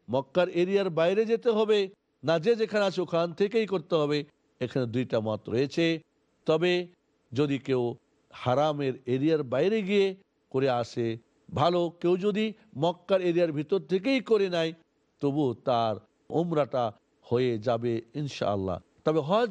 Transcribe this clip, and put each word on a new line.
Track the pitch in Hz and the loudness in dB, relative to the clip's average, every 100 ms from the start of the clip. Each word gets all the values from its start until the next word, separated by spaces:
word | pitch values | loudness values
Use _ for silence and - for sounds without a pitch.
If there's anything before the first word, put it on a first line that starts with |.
| - | -4
মক্কার | 127 135 180 180 | -4 -2 0 0
এরিয়ার | 170 180 196 190 | 2 0 0 0
বাইরে | 156 170 196 | 0 2 2
যেতে | 220 226 240 | 0 0 0
হবে | 214 214 208 190 - _ _ | 2 2 2 0 -8 _ _
না, | 131 165 | 0 0
যে | 170 226 | 2 0
যেখানে | 220 208 | 0 0
আছে | 196 170 | 0 -2
ওখান | 175 170 170 | -2 0 -2
থেকেই | 165 202 226 202 | -2 0 0 0
করতে | 190 156 165 | -4 -2 0
হবে। | 147 147 143 _ _ - | 0 -2 -6 _ _ -10
এখানে | 123 139 123 | -6 -2 -2
দুইটা | 117 123 120 | -2 -2 -2
মত | 110 107 - | -2 -4 -2
রয়েছে। | 110 139 - 165 160 - _ _ _ - | -2 -2 0 0 -2 -8 _ _ _ 0
তবে | 160 175 180 175 _ _ _ _ | 2 2 0 -2 _ _ _ _
যদি | 117 147 139 | -2 -2 -2
কেউ | - 127 120 123 _ _ _ | -2 -2 -2 -6 _ _ _
হারামের | - 123 127 151 147 135 127 - | -6 0 2 2 0 -4 -4 -4
এরিয়ার | 127 151 156 | 0 2 0
বাইরে | 135 127 180 220 | 0 0 0 0
গিয়ে | 190 202 196 190 _ _ _ | 0 2 0 -2 _ _ _
করে | 135 135 | -2 0
আসে, | 120 117 - 117 113 _ _ - | 0 -2 -4 -4 -4 _ _ -8
ভালো। | - 160 175 170 170 | 0 2 2 -2 -2
কেউ | 175 180 | 0 0
যদি | 202 202 220 - _ 127 | 0 0 -2 -6 _ -2
মক্কার | 160 - - 190 | -2 -2 -2 0
এরিয়ার | 180 170 170 | 2 2 0
ভিতর | 147 147 196 | -2 -2 -4
থেকেই | 156 185 208 269 | -2 -2 0 0
করে | 202 220 196 | 2 2 2
নেয়, | 175 165 165 _ _ _ _ | 0 -2 -4 _ _ _ _
তবু | 143 143 139 | -2 0 0
তার | 113 - 120 113 101 - _ - | 0 0 2 2 -2 -8 _ -6
উমরাটা | 151 175 156 127 131 113 - _ _ | -2 0 0 0 0 -2 -4 _ _
হয়ে | - 120 127 113 | -2 0 2 0
যাবে | 113 117 120 113 - | -2 -2 0 -4 -6
ইনশাআল্লাহ। | 143 147 - 98 101 95 87 - _ | -8 -8 -4 -2 -2 -2 -6 -10 _
তবে | - 156 | -2 0
হজ | 143 208 240 | 2 0 0